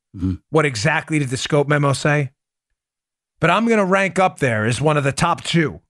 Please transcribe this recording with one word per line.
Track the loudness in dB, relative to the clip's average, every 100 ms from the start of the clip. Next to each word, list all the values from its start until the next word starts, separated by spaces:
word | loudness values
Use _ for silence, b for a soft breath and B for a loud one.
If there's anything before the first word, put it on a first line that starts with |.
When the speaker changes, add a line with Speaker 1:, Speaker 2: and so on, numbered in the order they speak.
| _ -6
Speaker 1:
Mm-hmm. | -4 -4 _
Speaker 2:
What | 0 0
exactly | 0 -2 -2 -2 -2
did | -2
the | -6
scope | -2 0 0
memo | 0 0
say? | 0 0 0 -2 _ _ _ _ _ _ _ _ _ _ -2
But | 0
I'm | 2 2
gonna | 2
rank | 2 2 0 2
up | 0 0
there | -2 0 0
as | 0
one | 0 0
of |
the | 0
top | 0 -2 -2
two. | -2 0 0 -4